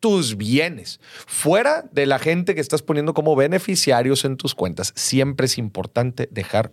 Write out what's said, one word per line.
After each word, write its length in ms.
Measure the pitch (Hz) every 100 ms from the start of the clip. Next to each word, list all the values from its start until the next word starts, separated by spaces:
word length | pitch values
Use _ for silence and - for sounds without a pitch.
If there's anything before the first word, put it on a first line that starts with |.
tus 380 | 226 196 151 104
bienes. 600 | 107 135 170 139 - - - - -
Fuera 580 | - 151 190 262 311 -
de 140 | 143 139
la 120 | 135
gente 360 | 156 170 175
que 80 | 165
estás 180 | 139 151
poniendo 320 | - 147 151
como 240 | 160 156 143
beneficiarios 880 | 143 185 - 190 - 120 127 135
en 140 | 139 131
tus 160 | 147
cuentas, 400 | - 90 - - -
siempre 480 | - 131 135 139
es 140 | 131 -
importante 720 | 110 95 92 117 123 123 -
dejar 400 | 107 92 101 110